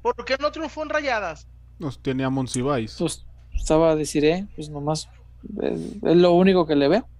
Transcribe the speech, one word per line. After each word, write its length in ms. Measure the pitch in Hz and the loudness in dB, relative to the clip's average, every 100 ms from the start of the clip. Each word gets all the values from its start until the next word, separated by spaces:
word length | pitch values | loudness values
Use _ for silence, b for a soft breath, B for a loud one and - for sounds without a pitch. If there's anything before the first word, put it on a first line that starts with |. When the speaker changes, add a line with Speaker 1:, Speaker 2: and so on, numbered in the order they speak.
Speaker 1:
por 220 | 233 - | -6 -4
qué 120 | - 269 | -4 -4
no 100 | 302 | -4
triunfó 300 | 311 302 302 | -6 -10 -8
en 60 | 302 | -6
Rayadas? 560 | 302 285 226 185 151 - - - - | -4 -2 -4 -4 -10 -16 -20 -20 -12
Speaker 2:
Nos 240 | 156 - | -10 -6
tenía 260 | 139 131 131 | -4 -2 -2
Monsiváis. 680 | 135 127 127 131 135 113 - | -2 -2 -2 -2 -2 -4 -4
Speaker 3:
Pues, 260 | 170 - - - - | -4 -6 -14 -20 -10
estaba 420 | - - 156 165 156 | -6 0 4 4 2
Desiré, 500 | 147 151 151 180 202 - | -2 0 2 2 -4 -12
pues, 120 | 151 | -12
nomás, 380 | 147 147 156 - - - - - - | -8 -4 -4 -6 -18 -20 -20 -14 -6
es, 180 | - - - 202 | -4 -4 -8 -4
es 140 | - 175 | 2 6
lo 160 | 175 | 6
único 340 | 175 190 185 156 | 6 6 4 4
que 100 | 143 | 2
le 120 | 139 | 4
veo. 200 | 202 - | 2 -2